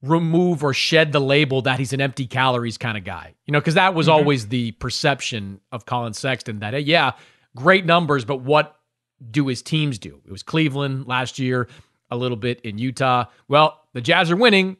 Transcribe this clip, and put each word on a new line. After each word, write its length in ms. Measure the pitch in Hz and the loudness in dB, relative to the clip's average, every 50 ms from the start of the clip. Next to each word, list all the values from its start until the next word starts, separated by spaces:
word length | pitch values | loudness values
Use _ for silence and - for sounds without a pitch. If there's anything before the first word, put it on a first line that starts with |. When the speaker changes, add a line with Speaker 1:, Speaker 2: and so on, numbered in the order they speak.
Speaker 1:
remove 640 | - 131 160 170 175 160 160 175 180 180 175 147 139 | 0 2 0 2 2 2 2 2 4 2 2 0 0
or 80 | 147 131 | -2 0
shed 400 | - - - - 160 160 156 139 | 0 -2 2 4 4 4 4 2
the 60 | 147 | 0
label 420 | 139 135 139 147 151 139 135 135 | 2 2 2 2 2 2 0 -2
that 180 | 120 135 131 127 | 0 0 -2 -2
he's 140 | 139 123 135 | -2 -4 -2
an 80 | 135 | -4
empty 260 | 139 139 - - 135 120 | -4 -4 -4 -6 -10 -6
calories 500 | - 131 131 131 127 123 120 117 110 - | -2 0 0 2 0 0 -2 -4 -8 -6
kind 200 | - 120 110 107 | -6 -6 -6 -6
of 80 | 92 | -8
guy, 280 | 98 92 82 78 - _ _ _ | -10 -12 -12 -14 -18 _ _ _
you 80 | - 147 | -2 0
know, 80 | 147 | 0
'cause 140 | 147 - 156 | 2 2 2
that 180 | 180 185 190 190 | 4 4 4 2
was 140 | 165 160 147 | 2 4 4
Speaker 2:
Mm-hmm. 60 | 160 | 6
Speaker 1:
always 340 | 156 147 143 143 131 110 104 | 6 6 4 2 0 -2 -4
the 220 | 120 127 120 117 | -4 -4 -4 -4
perception 880 | 110 _ - 127 113 - - 151 139 131 - - - 113 101 98 98 95 _ _ | -6 _ -10 -8 -8 -2 0 0 0 0 -4 -8 -8 -8 -8 -10 -12 -16 _ _
of 140 | - 120 - | -14 -14 -8
Collin 280 | - 127 123 120 117 110 | -6 -6 -4 -4 -6 -10
Sexton, 460 | - - 135 131 120 - - 110 104 | -6 -4 -6 -6 -6 -6 -10 -10 -8
that, 140 | 104 104 113 | -8 -6 -6
hey, 80 | 143 | -6
yeah, 320 | 151 139 160 170 151 131 - - - _ _ _ _ _ _ | -2 0 2 2 2 0 -2 -6 -16 _ _ _ _ _ _
great 300 | 120 127 165 190 196 185 | -2 4 4 4 4 4
numbers, 400 | 165 170 175 175 143 147 139 120 | 4 2 2 4 2 0 -2 0
but 160 | 104 143 131 | -4 -6 -6
what 360 | 127 131 147 151 147 151 _ _ _ _ _ _ _ _ _ _ 135 117 | -2 2 2 2 2 0 _ _ _ _ _ _ _ _ _ _ -20 -4
do 160 | 107 147 147 135 | -2 -2 0 0
his 140 | 127 120 | -2 -6
teams 360 | - - - 156 151 147 131 104 | -6 -4 -2 -2 0 -2 -4 -6
do? 240 | - 90 69 71 _ | -10 -16 -20 -20 _
It 60 | - | -18
was 120 | 98 95 - | -16 -16 -14
Cleveland 640 | - - 160 160 151 135 139 143 139 135 131 135 120 | -4 0 0 0 0 0 -2 -4 -4 -4 -6 -6 -4
last 320 | 127 127 127 123 - - | -4 -4 -4 -4 -6 -4
year, 300 | 135 127 127 127 123 - - - - _ _ _ _ _ | -2 -2 0 -2 -2 -4 -8 -20 -20 _ _ _ _ _
a 60 | 123 120 | -8 -6
little 180 | 123 127 123 | -4 -4 -4
bit 240 | 110 104 123 120 120 | -4 -4 -6 -6 -6
in 160 | _ 113 101 104 | _ -12 -8 -6
Utah. 480 | 120 131 123 - 139 131 127 123 120 - _ _ _ _ | -6 -6 -4 -2 0 2 2 0 0 -4 _ _ _ _
Well, 320 | 135 147 156 156 - _ _ _ _ | 4 4 4 4 2 _ _ _ _
the 80 | 127 | -8
Jazz 280 | 120 123 165 175 185 165 | 0 2 2 4 4 2
are 60 | 170 | 2
winning. 400 | 185 240 247 208 196 185 190 185 _ | 4 4 4 6 4 2 0 -4 _